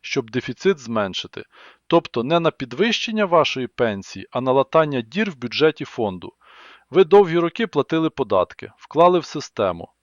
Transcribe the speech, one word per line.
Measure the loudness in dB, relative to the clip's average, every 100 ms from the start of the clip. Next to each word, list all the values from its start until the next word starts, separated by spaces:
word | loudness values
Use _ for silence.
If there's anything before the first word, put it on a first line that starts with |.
щоб | -8 -6 -4
дефіцит | -6 -6 -4 -2 -2
зменшити. | -2 -4 -2 -4 -10 -14 -18 _ -20 _ 0
Тобто | 0 0 -4
не | -2 0
на | 0
підвищення | -4 -8 -2 0 -2 -4 -2
вашої | 2 2 2 -2 -6
пенсії, | -2 -2 -2 -10 -16 -10
а | -4
на | 0
латання | 0 2 2 2 -2
дір | -6 -4 -4
в | -6
бюджеті | -8 0 2 0
фонду. | -8 -4 -4 -4 -14 -20 _ -20 -20 -20 _
Ви | 2
довгі | 6 6 6 2
роки | -2 -2 -4
платили | -2 0 0 -2
податки, | -2 0 0 0 -4 -20 _
вклали | -6 4 4 4
в |
систему, | -2 -12 -10 -2 -2 -2 -10 _